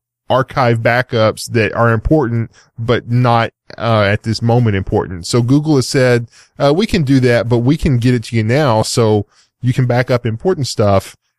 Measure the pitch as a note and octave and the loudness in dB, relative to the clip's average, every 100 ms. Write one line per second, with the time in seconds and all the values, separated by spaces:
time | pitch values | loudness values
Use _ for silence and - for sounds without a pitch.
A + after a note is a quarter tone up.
0 | _ _ - B2 C3 D3 B2 A#2 A#2 A#2+ | _ _ -2 -2 -2 -2 0 0 0 -2
1 | B2 A#2 A2 F2+ - A2+ G#2 - A#2 A2+ | -2 0 0 -2 -4 -2 -2 0 0 0
2 | - D#3 A#2 A#2 A2 _ _ - A2+ A2+ | 0 0 0 -2 -6 _ _ -8 -2 -2
3 | A2 A#2+ B2 A#2 A2+ - _ - A#2 A2 | 0 0 2 2 0 -6 _ -8 -2 0
4 | G2+ G#2+ A2+ A2 A#2 A#2+ A#2 G2 G2 G#2 | 2 0 -2 -4 0 2 2 -2 -2 -4
5 | - F2+ E2+ A#2+ A#2+ C#3+ D3+ C#3+ A#2+ C#3 | -4 -8 -4 -2 2 0 2 0 0 0
6 | B2+ B2 A#2 _ _ - C#3+ D#3 A3+ G3+ | 2 0 -2 _ _ -2 0 0 0 -2
7 | C3+ C3+ B2 A#2+ A2+ A#2+ A#2+ D#3+ - B2 | 2 2 4 2 0 0 0 0 0 0
8 | B2 B2 - A#2 G#2+ C3 D3 A2 - - | 0 0 -2 -4 0 0 2 0 0 0
9 | A2 G#2+ - _ _ _ A#2+ B2 B2 B2 | 2 2 -2 _ _ _ -4 0 0 0
10 | B2 B2 A#2 A2+ F#3 F3+ C3 - G#2 G2 | 0 -2 -2 -4 -4 -2 -4 0 2 2
11 | - - _ | -2 -14 _